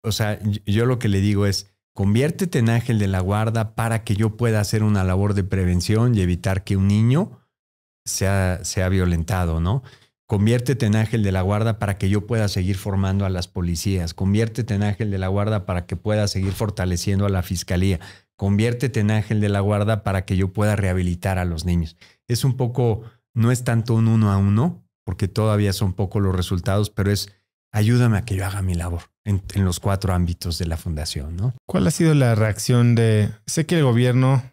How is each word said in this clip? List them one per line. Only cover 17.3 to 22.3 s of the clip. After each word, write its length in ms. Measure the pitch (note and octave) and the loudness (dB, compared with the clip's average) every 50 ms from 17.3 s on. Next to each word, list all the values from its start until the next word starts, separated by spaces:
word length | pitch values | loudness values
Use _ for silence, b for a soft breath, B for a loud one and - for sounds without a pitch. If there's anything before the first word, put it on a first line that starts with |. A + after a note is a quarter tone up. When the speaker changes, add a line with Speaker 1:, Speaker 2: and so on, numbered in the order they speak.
Speaker 1:
la 120 | G2 F#2 | 0 -2
fiscalía. 560 | F2 - F#2+ F2 - - F#2 F2 F#2 G2 F#2+ E2 B B B B B B _ | -2 -2 -6 -6 -4 -2 -2 0 2 0 0 -2 B B B B B B _
Conviértete 640 | _ F#2+ G2 G2+ G2+ A2 A#2+ A#2 A#2+ C#3+ C3 - A#2 | _ 0 0 2 2 2 0 0 -2 -4 -2 0 0
en 100 | G#2 G#2 | 0 2
ángel 300 | A2 G#2+ G2+ - A2 G#2+ | 0 0 0 0 0 0
de 80 | G#2 G2+ | 0 2
la 100 | G2+ G2+ | 2 2
guarda 460 | G2 G#2 G#2 G2+ G#2 G#2+ A2 G#2 - | 2 2 2 2 2 0 0 -2 -2
para 200 | G2+ F#2+ F#2+ F#2 | -2 -2 -2 -2
que 120 | - G2+ | 0 0
yo 160 | F2+ G2 F#2 | 0 0 0
pueda 240 | - G#2+ G#2 G#2+ G#2+ | 0 0 0 0 2
rehabilitar 640 | F#2+ F#2+ F#2 F2+ F#2 F2+ F2+ F2 E2+ - G2 F#2+ F#2 | 0 0 0 0 0 0 -2 -2 -2 -2 -2 -2 0
a 60 | F2+ | -2
los 200 | F2+ F2 D#2+ D#2+ | -2 -4 -4 -2
niños. 320 | F2+ F2 F2 E2 D#2+ - b b b b b b | 0 0 0 0 -2 -8 b b b b b b
Es 160 | - | -4